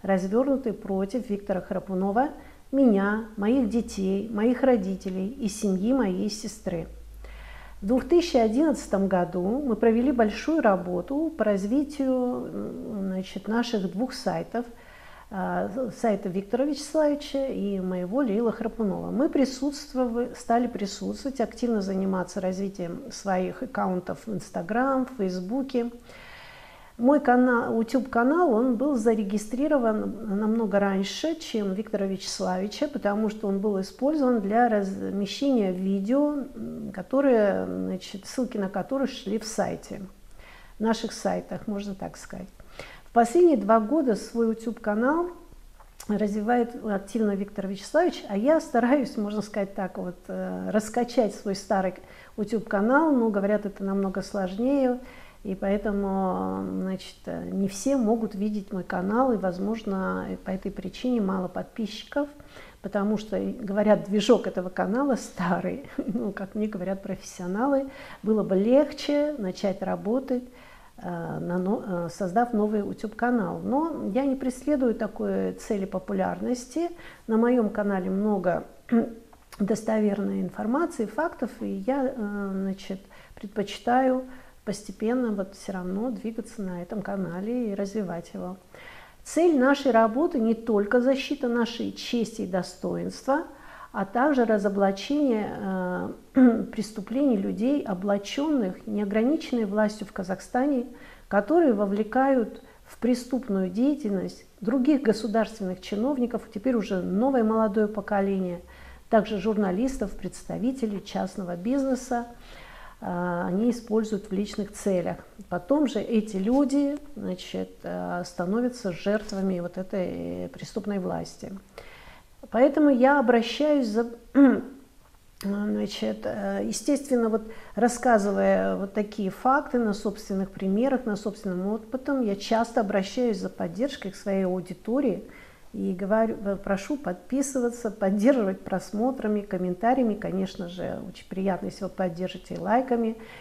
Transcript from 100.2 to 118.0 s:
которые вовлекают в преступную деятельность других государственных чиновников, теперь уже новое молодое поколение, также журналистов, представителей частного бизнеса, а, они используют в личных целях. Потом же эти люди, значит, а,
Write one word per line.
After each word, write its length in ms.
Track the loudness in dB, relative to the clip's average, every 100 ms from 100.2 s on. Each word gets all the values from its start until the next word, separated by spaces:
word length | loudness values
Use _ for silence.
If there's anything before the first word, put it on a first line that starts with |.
| -6 -6 -2 0 2 2 -2 -10 -20 -20 0
которые 460 | 0 4 6 6
вовлекают 880 | 4 2 0 0 2 4 4 2 -4 -18 -20 -20
в 120 | -4
преступную 720 | 0 0 0 -4 0 0 0
деятельность 760 | 2 2 2 0 -2 -4 -8 -20 -6
других 400 | 0 2 4 4
государственных 800 | 4 2 2 0 0 -2 -6 -6
чиновников, 640 | -6 -2 0 0 0 -2 -6
теперь 220 | -4 0 0
уже 260 | 0 -2
новое 420 | 0 2 4 4
молодое 440 | 4 4 4 4 2
поколение, 720 | 0 -2 0 2 0 -2 -4 -10 -20 -20 -20 2
также 280 | 4 4 0
журналистов, 720 | 0 2 2 2 0 -2 -4
представителей 920 | -6 -10 -10 -8 -2 -2 -2 -4 -4
частного 520 | -6 -4 -4 -6 -8 -6
бизнеса, 720 | -2 0 2 0 0 -4 -4 -12 -20 -20 -18 -18 -20 -12
а, 460 | -6 -4 -2 -2 -2
они 220 | 2 2
используют 600 | 0 0 0 0 -4 -4
в 40 |
личных 380 | -4 -4 -4 -6
целях. 460 | -4 0 0 0 -6 -12 -20 -8
Потом 380 | -8 0 2 2
же 120 | 0
эти 380 | 0 0 0 -2
люди, 600 | 2 4 4 2 0 -2 -8 -10
значит, 560 | -6 -6 -6 -8 -8 -10
а, 400 | -8 -6